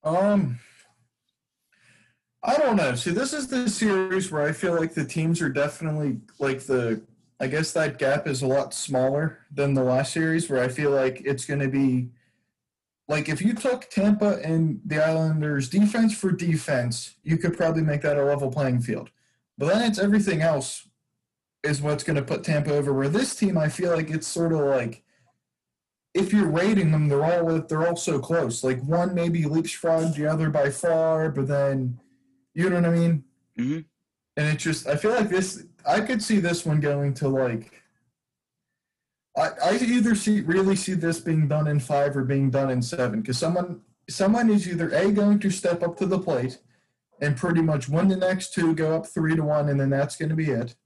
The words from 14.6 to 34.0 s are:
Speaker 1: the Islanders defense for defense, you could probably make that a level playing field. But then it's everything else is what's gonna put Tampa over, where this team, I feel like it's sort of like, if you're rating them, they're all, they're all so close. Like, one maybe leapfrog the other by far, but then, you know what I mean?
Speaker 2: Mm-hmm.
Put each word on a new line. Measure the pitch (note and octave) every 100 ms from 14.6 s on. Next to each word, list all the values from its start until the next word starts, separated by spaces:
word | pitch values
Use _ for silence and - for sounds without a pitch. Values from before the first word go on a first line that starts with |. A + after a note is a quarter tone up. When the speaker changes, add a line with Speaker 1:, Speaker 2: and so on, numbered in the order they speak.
| D#3+ -
Speaker 1:
the | - D3+
Islanders | D#3+ D#3+ D#3+ D#3+ D3+ C#3+ C3
defense | F#3+ G#3 A3+ A3+ -
for | F#3+
defense, | F3 E3+ D#3 - C3+ A#2+ A#2 - _
you | - D#3+
could | E3+ -
probably | D#3+ D#3+
make | D#3 D3
that | D3+ C#3+
a |
level | C#3 C#3+ C3+
playing | C3+ C3+ B2
field. | A#2+ A2 - _ _ _ _ -
But | D3
then | G#3 A3+
it's | G3+
everything | G3+ G#3 G3+ D#3+
else | E3 D3 - - - _ _ _ _ _ _ _
is | D3 C#3
what's | D3 D3
gonna | - D3
put | C3 -
Tampa | - D3+ D3
over, | D3 C#3+
where | C3+ C#3
this | F#3 C4
team, | - G3+ F3
I | D3+
feel | - F3
like | E3+ D#3
it's | D#3+ -
sort | - E3
of | D#3+
like, | C#3+ C3+ A#2 A2 _ _ _ _ _ _ _ _ _ _ _
if | F3 F#3+
you're | G#3 F3
rating | D#3 F#3+ G#3 E3
them, | D#3 D3+
they're | C#3
all, | D#3 F3 E3 D#3+
they're | D#3 D#3 E3+
all | F3
so | - C#3+
close. | B2 E3 C3 A#2+
Like, | C3 B2+
one | C3+ E3 F3+
maybe | F3+ E3+ E3
leapfrog | D3 D#3+ E3 - E3+ E3 E3
the | D3 D3+
other | D#3 D#3+
by | D3 C#3
far, | C3+ F3 D#3+ D#3+ D#3+ D#3
but | C#3 C3+
then, | C#3+ C#3 C3+ B2+ B2 _ _ _ _ _
you | D#3 F#3
know | F3
what | E3+
I |
mean? | E3+ E3+ D#3+ - _ _ -
Speaker 2:
Mm-hmm. | B2 D#3+ D#3 _